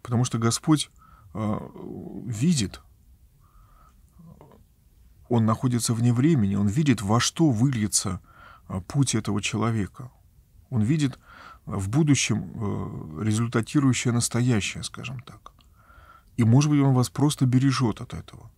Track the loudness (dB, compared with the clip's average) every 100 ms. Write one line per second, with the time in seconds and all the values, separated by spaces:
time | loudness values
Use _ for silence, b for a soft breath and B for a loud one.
0 | -2 -2 0 0 0 0 2 0 0 _
1 | b b b -8 -4 -6 -8 -16 -14 -14
2 | -14 -12 -10 -2 0 2 -2 -8 -20 _
3 | _ _ _ _ b b b b b b
4 | _ _ -20 -20 -20 -20 _ _ _ _
5 | -20 _ -2 2 2 2 0 0 -2 2
6 | 2 4 4 4 2 2 0 2 2 2
7 | 2 0 0 2 2 4 0 2 -2 -2
8 | -4 -8 B B B B -10 -10 -6 -2
9 | 0 0 -2 -4 -4 -2 -2 -2 -4 -8
10 | -20 _ _ _ _ -20 _ -2 0 2
11 | 0 -4 B B B B -10 -6 -2 0
12 | 4 2 2 -4 -4 -8 -6 -6 -8 -10
13 | -12 -6 -2 0 0 -2 -2 0 2 2
14 | 0 -2 -2 -2 0 0 -2 -8 -12 -12
15 | -12 -12 -14 -20 -20 _ b b b b
16 | b b b 0 4 6 6 4 4 2
17 | 0 0 0 2 2 4 2 2 -2 -2
18 | -10 -12 -14 -20 -20